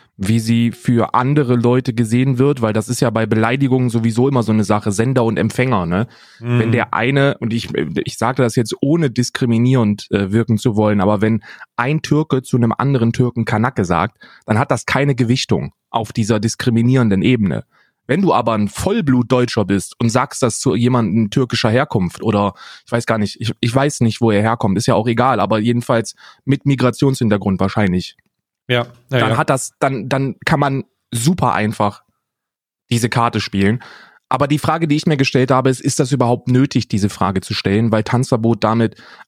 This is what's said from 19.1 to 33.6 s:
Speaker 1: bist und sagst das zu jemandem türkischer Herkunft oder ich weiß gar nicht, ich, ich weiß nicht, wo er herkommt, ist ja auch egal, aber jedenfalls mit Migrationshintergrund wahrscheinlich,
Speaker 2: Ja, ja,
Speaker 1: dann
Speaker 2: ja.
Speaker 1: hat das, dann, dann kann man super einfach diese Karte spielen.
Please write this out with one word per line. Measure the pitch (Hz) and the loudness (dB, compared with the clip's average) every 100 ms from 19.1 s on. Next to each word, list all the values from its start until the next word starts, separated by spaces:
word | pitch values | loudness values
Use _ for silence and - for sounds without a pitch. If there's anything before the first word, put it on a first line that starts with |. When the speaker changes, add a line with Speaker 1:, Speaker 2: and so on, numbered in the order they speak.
| 127 117 127 123 - | 0 2 0 0 -2
Speaker 1:
bist | 95 98 - - | 0 -2 -2 -4
und | 117 | 0
sagst | 110 123 - | 0 -2 -2
das | 123 - | -2 0
zu | 139 | 0
jemandem | 107 120 127 107 107 107 | 2 2 2 0 0 0
türkischer | 139 123 117 117 | 0 0 0 0
Herkunft | 117 147 107 160 - | 2 0 0 -2 -2
oder | 110 104 101 - - - | -2 0 0 -4 -16 -20
ich | - | -6
weiß | 120 - | -6 -2
gar | 113 | -2
nicht, | 104 - | -2 -4
ich, | 110 - | -6 -4
ich | 120 | -2
weiß | 127 143 - | 0 0 0
nicht, | 117 - | -2 2
wo | 117 | 2
er | 101 | 2
herkommt, | 110 117 104 95 | 2 0 0 0
ist | 123 | 0
ja | |
auch | 113 113 | 0 0
egal, | 117 127 117 | 0 2 2
aber | 98 110 | 0 0
jedenfalls | 113 120 117 117 107 - - - | 0 -2 0 -2 -2 -12 -20 -12
mit | - 139 143 | -2 0 0
Migrationshintergrund | 131 123 117 139 135 113 104 98 95 | 2 0 2 0 0 0 0 0 -2
wahrscheinlich, | 95 - 104 90 - - _ _ _ _ - | -2 0 0 0 -4 -14 _ _ _ _ -4
Speaker 2:
Ja, | 123 120 - _ | -2 -2 -10 _
ja, | 131 | -2
Speaker 1:
dann | 117 | 0
Speaker 2:
ja. | 113 | 0
Speaker 1:
hat | 160 | 0
das, | 135 - - | -2 -4 -4
dann, | 143 131 120 | -2 -2 -4
dann | 135 139 - | -2 -2 -6
kann | - 156 | -4 0
man | 143 135 - _ _ | 0 -2 -8 _ _
super | 117 123 185 123 | -4 -2 0 0
einfach | 90 107 101 104 - _ _ _ _ _ _ _ _ _ | 0 -2 -2 -2 -4 _ _ _ _ _ _ _ _ _
diese | 120 113 | -2 0
Karte | 123 117 110 | 0 0 -2
spielen. | - 98 | -4 0